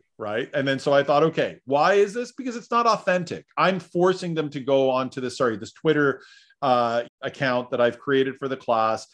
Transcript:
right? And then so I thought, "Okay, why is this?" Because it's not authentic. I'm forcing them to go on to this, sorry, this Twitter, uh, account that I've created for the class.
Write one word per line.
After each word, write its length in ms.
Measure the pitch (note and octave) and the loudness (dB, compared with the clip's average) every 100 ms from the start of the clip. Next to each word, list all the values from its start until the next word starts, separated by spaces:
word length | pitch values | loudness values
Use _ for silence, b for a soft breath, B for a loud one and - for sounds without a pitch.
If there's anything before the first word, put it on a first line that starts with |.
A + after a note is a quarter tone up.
| _ - | _ -12
right? 320 | G#2 A2 D3 D3+ | -6 -4 -4 -4
And 120 | C3+ | -2
then 120 | C3+ | -2
so 140 | D3 | 2
I 100 | C#3+ | 2
thought, 180 | C#3+ D3 | 4 2
"Okay, 380 | D#3+ D#3 A2+ E2+ A#2+ | 2 0 -4 -6 -2
why 280 | C#3 E3+ | 2 4
is 180 | G3+ G3+ | 4 2
this?" 200 | A3+ A#3+ | -2 -10
Because 240 | - B3+ A#3 | -10 -10 -10
it's 160 | - | -4
not 160 | A#3 A#3 | 0 2
authentic. 580 | G3 - F#3 F3 E2+ - - | 0 0 -2 -2 -10 -10 0
I'm 240 | E3 F#3+ | 0 0
forcing 540 | - F3 F3+ F3+ F3+ | -4 0 0 0 -4
them 160 | D#3+ D3+ | -4 -6
to 100 | C#3+ | -6
go 300 | B2+ C3+ C3 | 0 2 2
on 220 | B2+ B2+ | 0 -2
to 100 | C3+ | -6
this, 160 | B2+ - | -8 -2
sorry, 180 | B2+ G#2 | -2 -2
this 160 | G#2+ | -10
Twitter, 520 | - D#3+ D3+ C#3+ C3 B B B B | -4 0 2 2 0 B B B B
uh, 400 | C#3 B2 A#2 A#2 A#2+ _ | 2 2 2 0 -4 _
account 480 | C3+ - C3+ B2 A#2+ | -12 -4 -2 0 -2
that 100 | A#2+ | 2
I've 200 | A#2+ A#2+ | 2 0
created 380 | - C3+ C3 C3 | 0 0 0 -2
for 100 | C#3 | -8
the 100 | C3 | -8
class. 480 | - A2+ A2 A2 - | -2 0 0 -2 -8